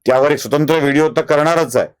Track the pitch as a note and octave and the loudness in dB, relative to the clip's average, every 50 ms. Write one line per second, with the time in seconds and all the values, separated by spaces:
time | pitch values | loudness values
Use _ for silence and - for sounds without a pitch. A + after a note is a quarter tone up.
0 | - - B2+ C3 C3+ D3 D3 C3+ - A2 B2 D3 D#3 D3 D#3+ D#3+ C#3+ C#3+ C#3 C#3+ | -2 0 2 2 2 2 0 -2 -4 -4 -2 -2 0 0 0 0 0 0 0 2
1 | D#3 D#3 - D#3+ D#3 - D#3 D3 D3+ D#3+ E3+ E3 E3 B2+ A#2 B2 F#2 D2+ _ _ | 0 0 0 -2 -2 0 0 0 2 2 0 0 -2 -2 -2 -2 -2 -4 _ _